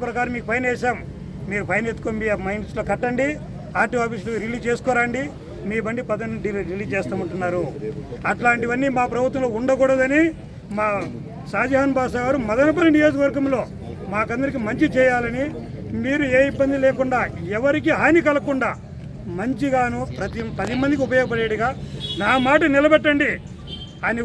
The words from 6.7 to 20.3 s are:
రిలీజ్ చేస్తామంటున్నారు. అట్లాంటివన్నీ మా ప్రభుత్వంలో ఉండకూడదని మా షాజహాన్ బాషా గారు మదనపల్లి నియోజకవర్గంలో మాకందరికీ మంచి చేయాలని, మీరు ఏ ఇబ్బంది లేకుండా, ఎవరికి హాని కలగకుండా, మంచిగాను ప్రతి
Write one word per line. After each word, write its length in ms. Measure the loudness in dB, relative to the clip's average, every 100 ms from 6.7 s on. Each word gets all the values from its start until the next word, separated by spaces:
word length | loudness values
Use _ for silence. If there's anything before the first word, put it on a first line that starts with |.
రిలీజ్ 220 | -6 -4 -2
చేస్తామంటున్నారు. 680 | -2 -4 -4 -4 -2 -2 -4 -6 -8 -8 -10 -6 -4
అట్లాంటివన్నీ 580 | 0 2 2 0 0 0 0
మా 60 | 0
ప్రభుత్వంలో 380 | 0 0 0 -2 0
ఉండకూడదని 640 | 0 4 4 4 4 4 4 0 -12 -16 -8 -2
మా 80 | 0 0 -4 -8 -12 -12 -6
షాజహాన్ 440 | -2 2 4 4 2
బాషా 220 | 0 0
గారు 140 | 0 0 2
మదనపల్లి 420 | 4 4 6 6 8
నియోజకవర్గంలో 640 | 6 6 2 2 0 0 -2 -8 -10 -10 -4
మాకందరికీ 440 | -2 -2 0 -2 -2 -2
మంచి 180 | 2 2 4
చేయాలని, 480 | 4 4 0 -2 -4 -6 -10 -10 -6 -4
మీరు 200 | 0 0 4 4
ఏ 40 | 4
ఇబ్బంది 260 | 4 2 4 2
లేకుండా, 340 | 4 2 2 0 -4 -4 0
ఎవరికి 340 | 2 2 2 4
హాని 200 | 6 6 4
కలగకుండా, 440 | 2 0 0 0 -4 -10 -12 -12 -12 -10 -6
మంచిగాను 600 | -4 -2 0 2 2 0 -6 -6
ప్రతి 240 | -6